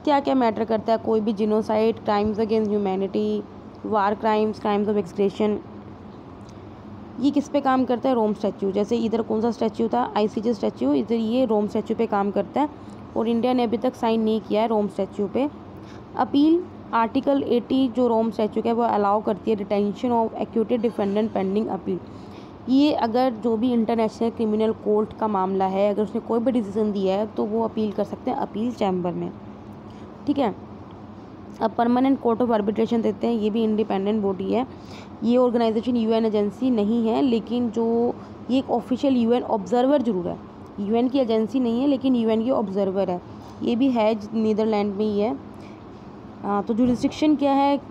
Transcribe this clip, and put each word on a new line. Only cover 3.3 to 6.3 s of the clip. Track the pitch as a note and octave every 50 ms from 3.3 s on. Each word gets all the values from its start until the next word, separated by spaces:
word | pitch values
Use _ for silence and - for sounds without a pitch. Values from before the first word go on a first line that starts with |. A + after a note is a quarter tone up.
| G#3+ G3+ G3+ - - - - - - - -
war | G3+ G#3+ G#3+ G3 G3+ G#3+ G#3
crimes, | A3 A3 G#3+ G#3+ G#3+ G#3+ G#3 -
crimes | - G#3+ G#3 G3+ G#3 G#3
of | G#3+ G#3 F#3+
aggression। | E3+ - G3+ G3+ G3+ G3 - G#3+ G#3+ G#3 G3+ - - - - - - - - - - - - - -